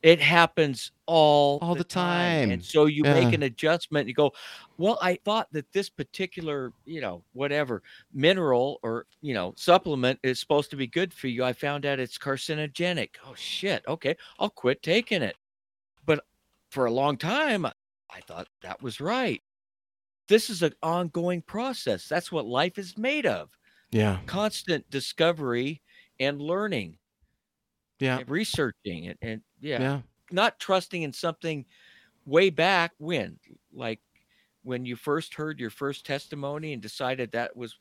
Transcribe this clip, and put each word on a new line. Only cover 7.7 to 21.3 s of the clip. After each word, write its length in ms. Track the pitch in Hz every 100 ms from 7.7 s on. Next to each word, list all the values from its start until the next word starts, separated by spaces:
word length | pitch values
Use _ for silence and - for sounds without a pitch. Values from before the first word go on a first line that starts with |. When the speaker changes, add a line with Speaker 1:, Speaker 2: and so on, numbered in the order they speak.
| 107 - - _
Speaker 1:
mineral 680 | - 151 190 156 123 135 135
or, 220 | 117 117 - _
you 120 | 147
know, 200 | 110 90 -
supplement 640 | - 185 190 139 123 131
is 160 | 131 127
supposed 320 | - 147 143
to 60 | 139
be 100 | 127
good 260 | 165 185
for 140 | - 135
you. 160 | 120
I 100 | 127
found 300 | 123 147 143
out 140 | 143 139
it's 200 | 123 -
carcinogenic. 1000 | 143 135 - 156 151 - 175 170 104 -
Oh, 100 | 135
shit. 480 | - - - 190 165 -
Okay, 280 | 160 135 170 - -
I'll 120 | 208
quit 320 | - 123 127
taking 400 | - 196 240 196
it." 140 | 107 - _ _ _ _ _ _ 156
But 180 | 151 _ _ _ _ _
for 140 | 139 123
a 60 |
long 240 | 120 143 139
time, 500 | 160 262 302 214 139
I 540 | - _ _ _ -
thought 280 | - 85 92 _
that 180 | 90 -
was 200 | 131 -
right. 420 | 151 247 233 120 _ _ _ _ _ _ _ _ -
This 200 | 214 220
is 140 | 185
an 120 | 160 -
ongoing 600 | 160 175 175 170 175